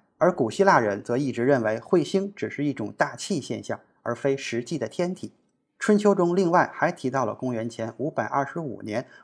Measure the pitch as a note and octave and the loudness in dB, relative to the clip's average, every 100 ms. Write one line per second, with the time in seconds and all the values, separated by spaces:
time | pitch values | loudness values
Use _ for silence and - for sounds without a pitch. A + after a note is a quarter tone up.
0 | _ _ F3 F3 A2+ - G3 D3+ G#2+ G2 | _ _ 2 2 -2 4 6 6 4 -2
1 | - B2 C#3 A2 B2+ C3 G#2+ A2+ - F3+ | -2 -2 -2 0 2 2 0 -4 0 0
2 | - F#3+ G3 - G#2+ - D3 C3 G#2 - | 2 -2 -2 -6 -8 -2 -4 -4 -8 -2
3 | D3 A#2+ - E3+ - G#2+ G2+ G#2 _ _ | -4 -4 -6 -6 -4 -8 -6 -10 _ _
4 | A#2 A#2+ C#3 C3+ - A#2 A#2+ D#3+ A2 - | -8 -2 -2 -2 -4 -6 -4 -6 -6 -4
5 | F3 F#3 - - _ _ _ _ - G#3 | -4 -6 -12 -16 _ _ _ _ 2 6
6 | G#3 F#3+ F3 F3+ E3+ F3+ C3+ - D#3 F3 | 6 4 4 2 4 4 2 0 -2 0
7 | C3 C3+ A2+ - B2+ A2+ A#2 A#2 A2+ - | -2 -2 -2 -4 -4 -4 -6 -6 -8 -6
8 | D3 - A2 C#3 C3+ E3+ D3 G2 G#2+ A2 | -6 -4 -2 -2 -2 -6 -8 -8 -6 -6
9 | - - | -6 -16